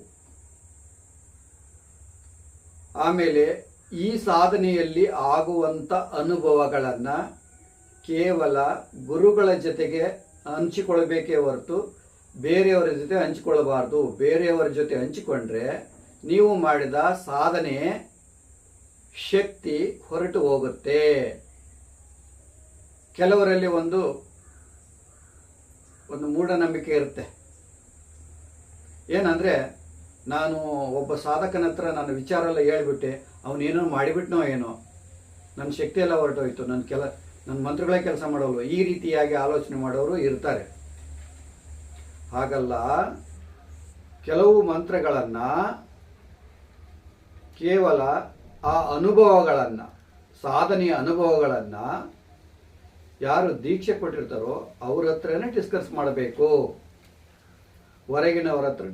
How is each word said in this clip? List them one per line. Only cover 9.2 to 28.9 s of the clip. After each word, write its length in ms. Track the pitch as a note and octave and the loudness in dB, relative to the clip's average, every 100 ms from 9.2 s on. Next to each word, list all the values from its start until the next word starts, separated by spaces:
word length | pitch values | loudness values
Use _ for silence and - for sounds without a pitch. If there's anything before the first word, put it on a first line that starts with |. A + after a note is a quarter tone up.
| G3+ G#3 F#3+ | 6 6 4
ಜೊತೆಗೆ 500 | F3+ D#3+ D#3+ D3 D#3+ F3+ - - - C#3+ | 2 0 -2 -2 0 -2 -4 -16 -20 -10
ಹಂಚಿಕೊಳ್ಬೇಕೇ 880 | D#3 E3+ G3+ F#3 E3+ D#3+ D#3+ E3 D#3 | -4 -2 -2 0 2 2 0 0 2
ಹೊರತು 640 | C#3 B2+ - E3+ - - _ _ - C3 | 2 -2 -4 -4 -4 -12 _ _ -20 -8
ಬೇರೆಯವರ 520 | D3 F3+ F#3+ F#3 D#3+ | 0 4 6 4 2
ಜೊತೆ 260 | C#3+ D3 | 0 -2
ಹಂಚಿಕೊಳ್ಳಬಾರ್ದು. 920 | F#3 E3 D#3+ E3 D3+ C#3 C3 B2 D3 B2+ | 0 0 -2 2 2 4 0 0 0 0
ಬೇರೆಯವರ 640 | - C#3+ E3 F3 E3 D3 | 0 2 4 2 2 0
ಜೊತೆ 280 | C#3+ D3 B2+ | 0 -2 -2
ಹಂಚಿಕೊಂಡ್ರೆ 960 | B2+ - - C3 A2+ A2 B2+ - - - - - | -4 -6 -6 -4 -4 -4 -4 -6 -12 -20 -20 -16
ನೀವು 300 | D3+ F#3+ G#3 | 0 4 6
ಮಾಡಿದ 400 | F#3+ D#3 D3 C3+ C#3+ F3+ F3+ | 4 2 2 0 0 0 -2
ಸಾಧನೆ 840 | C#3+ C#3 E3 E3+ D3 C3+ E3+ G#3 - - - _ - - _ - - - - - - | -4 0 0 0 -2 -2 -4 -4 -10 -20 -20 _ -20 -20 _ -20 -20 -20 -20 -16 0
ಶಕ್ತಿ 680 | G3 - - - D3+ G3 - - | 0 0 -6 -6 -4 -4 -6 -10
ಹೊರಟು 320 | E3 F3+ G3 | -6 -4 0
ಹೋಗುತ್ತೆ. 880 | C#3+ C3+ B2+ A#2+ C#3 D3+ D3+ C#3 A#2 - - - - - - - - - - - - - - - - - _ - | 0 0 -2 -6 0 2 4 2 0 -8 -18 -20 -20 -20 -20 -20 -20 -20 -20 -20 -20 -20 -20 -20 -20 -20 _ 0
ಕೆಲವರಲ್ಲಿ 500 | F#3 G3+ G3 F#3 F3+ | 4 6 4 2 2
ಒಂದು, 600 | E3+ E3 F#3 D#3+ - - - - - - - - - - - - - - - - - - - - | 0 0 -2 -2 -6 -14 -20 -20 -20 -20 -20 -20 -20 -20 -20 -20 -20 -20 -20 -20 -20 -20 -20 -16
ಒಂದು 160 | C#3+ D3 | -8 -4
ಮೂಢನಂಬಿಕೆ 640 | D#3 F3 F3 E3 D#3 D#3 | -2 0 0 0 -2 -2
ಇರುತ್ತೆ. 440 | D3 C3 - - - - - - - - - - - - - - - - - - | 0 -2 -8 -16 -18 -20 -20 -20 -20 -20 -20 -20 -20 -20 -20 -20 -20 -20 -20 -20